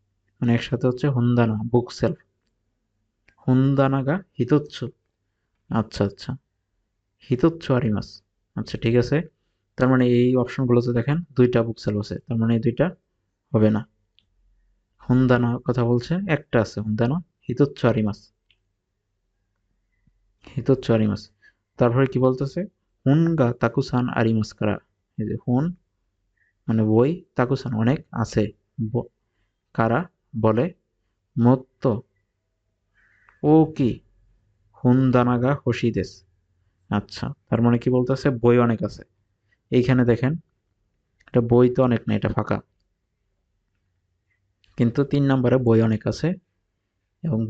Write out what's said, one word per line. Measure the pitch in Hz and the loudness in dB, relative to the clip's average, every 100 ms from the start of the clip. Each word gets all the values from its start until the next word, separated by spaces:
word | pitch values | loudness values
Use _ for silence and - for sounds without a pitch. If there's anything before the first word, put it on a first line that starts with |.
| _ _ _ - | _ _ _ -6
মানে, | 123 120 | 0 0
একসাথে | - 120 131 | -2 -2 -2
হচ্ছে | 123 151 | 0 -2
হুনদানা, | 123 120 120 117 107 113 | 0 2 2 2 0 0
বুক | 123 120 | 0 -2
সেলফ। | - 117 160 _ _ _ _ _ _ _ _ _ _ _ _ - | -2 -4 -4 _ _ _ _ _ _ _ _ _ _ _ _ 0
হুনদানা | 131 135 139 135 135 | 2 2 2 0 0
গা | 135 175 - - | -2 -4 -6 -6
হিতোচ্চ, | 123 151 147 - 123 - _ _ _ _ _ _ - | 0 0 0 -10 -12 -14 _ _ _ _ _ _ -6
আচ্ছা, | 180 214 - 101 | -4 -4 -2 -4
আচ্ছা, | - - 131 _ _ _ _ _ _ _ _ - | -6 -12 -14 _ _ _ _ _ _ _ _ -6
হিতোচ্চ | 123 165 165 - | 0 0 0 -2
আরিমাস, | 127 117 104 - - _ _ _ - | -2 -2 -4 -6 -16 _ _ _ -12
আচ্ছা, | - - | -10 -6
ঠিক | 113 120 | 0 0
আছে। | 120 147 170 _ _ _ _ - | 0 -2 -4 _ _ _ _ -2
তার | 127 | 2
মানে | 127 123 | 2 2
এই | 120 123 127 | 2 2 0
অপশনগুলোতে | 123 - 127 120 123 | -2 -2 0 2 0
দেখেন | 120 117 151 175 - | -2 -2 -4 -2 0
দুইটা | 123 123 | 2 2
বুক | 113 110 | -2 -4
সেলফ | - 104 | -4 -4
আছে, | 104 - | -4 -10
তার | - 117 | -6 -2
মানে | 113 | 0
এই | 117 117 | 0 0
দুইটা | 117 160 180 _ _ _ _ _ | -2 -2 -4 _ _ _ _ _
হবে | 113 107 | 2 2
না। | 107 - _ _ _ _ _ _ _ _ _ _ _ | 2 -6 _ _ _ _ _ _ _ _ _ _ _
হুনদানা | - 127 127 123 120 123 - | -2 2 4 2 0 -2 -4
কথা | 123 117 | -2 0
বলছে, | 123 - 175 196 151 | 0 -2 -6 -2 -4
একটা | - 123 | -2 -2
আছে | 104 - | -2 -4
হুনদানা, | 107 107 117 160 - _ - | -6 -2 -2 -4 -8 _ -6
হিতোচ্চ | 120 143 - 123 | -2 -2 0 0
আরিমাস, | 113 107 101 _ _ _ _ _ _ _ _ _ _ _ _ _ _ _ _ _ _ _ _ _ _ - | 0 -2 -6 _ _ _ _ _ _ _ _ _ _ _ _ _ _ _ _ _ _ _ _ _ _ -16
হিতোচ্চ | - 117 131 - | -6 0 0 2
আরিমাস। | 113 107 98 - _ _ _ _ - | 0 0 -2 -8 _ _ _ _ -2
তারপরে | 123 120 135 | 0 2 0
কি | 131 | 2
বলতেছে? | 127 131 139 - 208 _ _ _ - | 0 0 -4 -8 -10 _ _ _ 2
হুনগা | 147 165 160 120 | 4 4 2 0
তাকুসান | - 117 - 131 123 123 | 0 -2 -2 -2 -2 -2
আরিমাস | - 113 113 107 | 0 0 0 -2
কারা? | - 107 101 - _ _ - | -4 -4 -4 -8 _ _ -10
এই | 107 | -8
যে | 113 | -6
হুন | - 123 160 180 _ _ _ _ _ _ _ _ - | -2 -2 -2 -6 _ _ _ _ _ _ _ _ -4
মানে | 110 | 0
বই, | 107 107 131 180 - - | 2 4 2 0 -8 -4
তাকুসান | 123 135 - 110 | -2 -2 -4 -2
অনেক | 113 143 - | 0 -2 -4
আছে, | - 110 - 104 - _ - 110 | -8 -4 -2 -2 -4 _ -10 -6
ব-, | 113 120 _ _ _ _ _ _ - | -6 -6 _ _ _ _ _ _ -2
কারা | 113 120 175 _ _ 117 | 0 0 -4 _ _ -2
বলে, | 110 107 165 - _ _ _ _ _ - | 0 2 -2 -6 _ _ _ _ _ 0
মত্ত | 120 131 - _ 139 107 - _ _ _ _ _ _ _ _ _ _ _ _ _ | 2 2 0 _ -4 -4 -8 _ _ _ _ _ _ _ _ _ _ _ _ _
ও | 143 156 156 156 | 4 4 4 0
কি | 127 - _ _ _ _ _ _ _ _ | -2 -2 _ _ _ _ _ _ _ _
হুনদানাগা | 123 127 131 123 123 123 127 143 | 2 4 4 2 2 0 0 -2
হোশি | - 117 120 | -4 -2 -2
দেস। | 98 90 - _ _ _ _ _ _ - | -2 -6 -10 _ _ _ _ _ _ -6
আচ্ছা, | 104 143 - 117 143 - | -6 -6 -10 -12 -12 -6
তার | 113 | 0
মানে | 117 120 | 2 2
কি | 127 | 0
বলতেছে? | 127 123 135 147 | 0 0 -2 -2
বই | 123 120 120 | 0 2 4
অনেক | 117 110 | 2 0
আছে। | 90 - - _ _ _ _ _ - | -6 -10 -20 _ _ _ _ _ -2
এইখানে | 127 123 127 123 | 0 2 2 2
দেখেন, | 113 127 160 - _ _ _ _ _ _ _ _ | 0 -2 -6 -10 _ _ _ _ _ _ _ _
এটা | 123 | -2
বই | 120 120 123 | 2 4 4
তো | 127 | 4
অনেক | 127 117 - | 0 0 -2
না, | 107 | -4
এটা | 104 | -2
ফাঁকা, | - 104 104 - _ _ _ _ _ _ _ _ _ _ _ _ _ _ _ _ _ _ _ _ - | -4 -4 -6 -8 _ _ _ _ _ _ _ _ _ _ _ _ _ _ _ _ _ _ _ _ -2
কিন্তু | 120 113 | -2 0
তিন | 143 143 139 | -2 0 0
নম্বরে | 131 123 127 | 2 2 2
বই | 120 113 | 4 2
অনেক | 113 107 110 | 2 0 -4
আছে | 107 156 190 _ _ _ _ _ _ _ _ | -4 -4 -6 _ _ _ _ _ _ _ _
এবং | 165 113 110 | -6 -4 -2